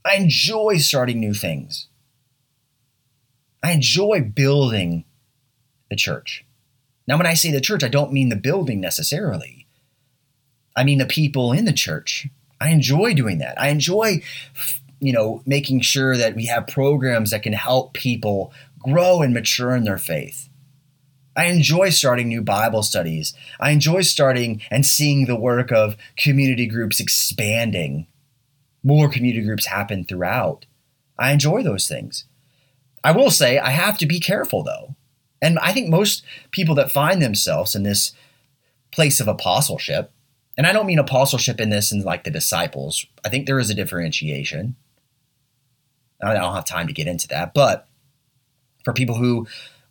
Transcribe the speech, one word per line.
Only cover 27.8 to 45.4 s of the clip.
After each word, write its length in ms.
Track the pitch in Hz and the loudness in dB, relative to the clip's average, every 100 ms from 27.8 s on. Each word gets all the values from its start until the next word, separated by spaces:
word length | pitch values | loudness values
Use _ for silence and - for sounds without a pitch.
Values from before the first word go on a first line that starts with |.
| 76 71 82 _ _ _ _ _ _ _ | -4 -6 -10 _ _ _ _ _ _ _
More 260 | 135 147 147 | 4 4 4
community 360 | 131 123 113 107 | 2 -2 -2 -4
groups 200 | 107 - | -4 -4
happen 400 | 95 101 98 82 | -4 -4 -6 -6
throughout. 600 | 90 90 120 90 73 - _ _ _ _ - | -4 -2 0 -2 -4 -14 _ _ _ _ -4
I 140 | 127 | 0
enjoy 320 | 143 143 208 | 2 2 0
those 240 | 196 98 - | 0 -2 -4
things. 380 | 60 - - - _ _ _ _ _ _ _ | -6 -8 -12 -14 _ _ _ _ _ _ _
I 80 | 147 | 2
will 200 | 185 269 | 4 4
say 260 | - 127 135 | 4 2 2
I 140 | 127 | 2
have 260 | 143 196 214 | 0 0 0
to 80 | 147 | -2
be 140 | 175 | 0
careful, 440 | 170 202 269 98 | -2 -2 -2 -4
though. 320 | - - - - _ _ _ _ | -4 -10 -14 -20 _ _ _ _
And 180 | 156 165 | 0 2
I 140 | 170 | 0
think 160 | 220 190 | 0 2
most 340 | 165 208 - - - - | 2 2 0 -8 -20 -8
people 240 | - 165 143 | -2 2 2
that 160 | 135 | 2
find 300 | 139 151 190 | 2 2 2
themselves 540 | 127 101 - 78 90 104 | 2 0 0 0 -2 -2
in 80 | |
this 300 | 101 101 - - _ _ _ _ _ _ _ | 0 0 -2 -6 _ _ _ _ _ _ _
place 280 | - 151 - | 0 2 2
of 80 | 104 | 0
apostleship, 840 | - - 104 147 82 - - - _ _ _ _ - | -2 0 0 0 -4 -4 -4 -6 _ _ _ _ -2
and 120 | 165 | 2
I 40 | |
don't 140 | 208 202 | 2 2
mean 140 | 160 | 0
apostleship 600 | 131 127 139 123 - 117 | 2 2 2 0 -2 -2
in 100 | 107 | -2
this 220 | 104 104 | 0 0
in, 120 | 101 | -2
like, 220 | 92 87 85 | -4 -6 -6
the 60 | |
disciples. 760 | 80 - 85 85 69 71 - - _ 104 | -4 -2 -2 -4 -6 -8 -8 -10 _ -6
I 40 | |
think 180 | 127 135 | -4 -2
there 120 | 135 | -2
is 100 | 107 | -2
a 60 | 104 | -4
differentiation. 1000 | 90 90 82 76 76 69 73 73 110 127 _ _ _ _ _ _ | -4 -6 -6 -6 -6 -6 -8 -6 -8 -10 _ _ _ _ _ _